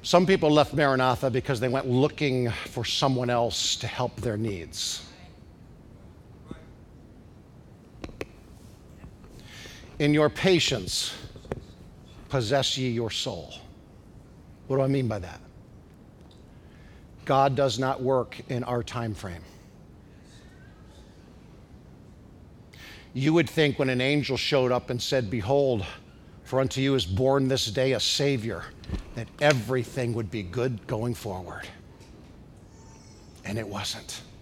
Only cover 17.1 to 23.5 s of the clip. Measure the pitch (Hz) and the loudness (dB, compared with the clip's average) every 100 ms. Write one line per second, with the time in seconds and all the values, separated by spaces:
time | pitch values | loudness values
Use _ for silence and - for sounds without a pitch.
17.1 | - - 135 139 131 139 113 131 135 127 | -18 0 4 4 4 0 2 -2 0 2
18.1 | 131 117 - - 127 120 120 110 131 117 | 2 0 -8 -6 -6 -2 -4 -2 -4 -4
19.1 | 107 101 85 80 - - - - - - | -6 -8 -12 -14 -20 -20 -20 -20 -20 -20
20.1 | - - - - - - - - - - | -20 -20 -20 -20 -20 -20 -20 -20 -20 -20
21.1 | - - - - - - - - - - | -20 -20 -20 -20 -20 -20 -20 -20 -20 -20
22.1 | - - - - - - - - - - | -20 -20 -20 -20 -20 -20 -20 -18 -18 -10
23.1 | 127 139 165 143 | -2 2 4 2